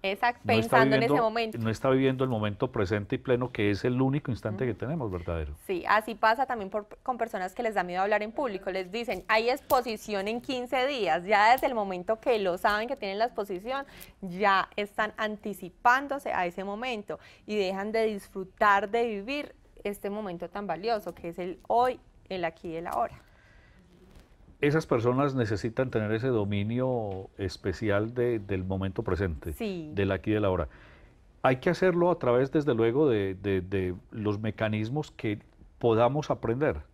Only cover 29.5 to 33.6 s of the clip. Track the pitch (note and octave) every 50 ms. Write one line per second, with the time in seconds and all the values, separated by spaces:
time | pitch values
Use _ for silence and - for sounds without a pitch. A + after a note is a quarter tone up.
29.5 | D#2 - A#2 G#3 F#3+ F3 D#3 D3+ D3+ G2 G2 F#2+ F#2+ F#2 - G#2 G#2+ G#2+ G#2 G2
30.5 | F#2 F2 D#2 C#2+ - - - - - - - - - _ - - _ - - C3+
31.5 | C3 B2+ - F#3 E3+ - F#3 F#3 F3 F3 E3+ F3+ E3+ E3+ - B2 A#2+ B2 C3+ C3+
32.5 | - D#3+ C#3+ D3 B2 A2 A2+ A#2 A#2 C#3 D#3+ C#3+ A#2 G#2 G2 F#2+ F#2+ F#2 G2 G2+
33.5 | G2 F#2+